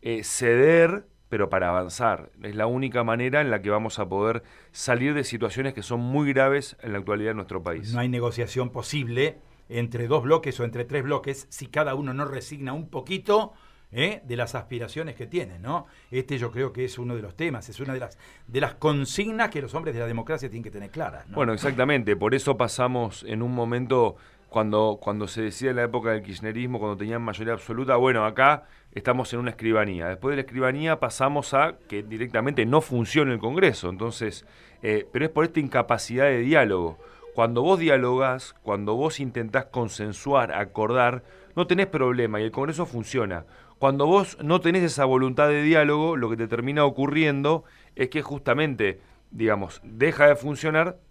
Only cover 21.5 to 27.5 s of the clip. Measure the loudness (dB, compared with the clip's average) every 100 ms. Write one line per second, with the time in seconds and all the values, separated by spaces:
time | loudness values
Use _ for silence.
21.5 | 0 0 2 2 2 2 2 2 2 2
22.5 | 0 0 0 0 0 -4 -6 -8 -4 -2
23.5 | -2 -2 -2 2 4 4 0 -14 _ _
24.5 | -2 2 4 2 0 -4 -4 -6 -4 -6
25.5 | -2 -2 0 0 0 0 -2 -4 -10 -8
26.5 | -6 -4 -4 -4 -4 -4 -4 -4 -4 -2